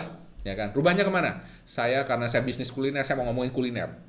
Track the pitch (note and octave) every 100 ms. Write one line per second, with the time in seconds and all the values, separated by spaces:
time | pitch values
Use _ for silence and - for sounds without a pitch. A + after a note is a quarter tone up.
0 | - - - - G2 G2 G#2 C3+ E3 F#3
1 | G3 F3 C#3+ - - - - - A#2+ C3
2 | C3+ A#2+ A#2+ B2 B2+ B2 C3 - C3+ C#3
3 | C3 C#3 A#2+ B2 B2+ C3 B2 A#2 E2+ -